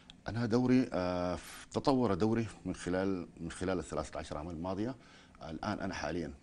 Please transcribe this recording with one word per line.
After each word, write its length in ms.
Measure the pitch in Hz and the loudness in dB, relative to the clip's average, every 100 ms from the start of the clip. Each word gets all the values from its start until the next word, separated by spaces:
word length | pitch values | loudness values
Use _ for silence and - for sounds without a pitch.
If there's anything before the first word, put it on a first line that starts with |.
| - - - | -20 -12 -6
أنا 180 | 110 120 | 0 4
دوري، 440 | 120 123 127 127 | 4 6 6 6
آه، 440 | 90 90 90 90 85 - - - | 2 0 2 0 -2 -6 -16 -4
تطور 420 | 110 147 131 117 | 0 4 4 4
دوري 340 | 92 110 113 113 - 92 | 4 4 2 0 -6 -6
من 100 | 90 | -4
خلال، 520 | 87 90 98 92 - - | 0 0 2 0 -4 -8
من 120 | 82 | -10
خلال 280 | - 90 92 | -4 -2 -2
الثلاثة 400 | 76 76 76 73 | -2 -4 -4 -6
عشر 180 | 73 78 | -8 -6
عام 120 | 82 | -6
الماضية. 460 | 82 90 95 117 135 - - - - 73 | -4 -4 -2 -2 -4 -12 -20 -20 -16 -10
الآن 300 | 78 107 98 | -6 -4 -2
أنا 140 | 95 | -4
حاليًا 400 | 78 76 85 80 73 | -4 -2 -2 -4 -8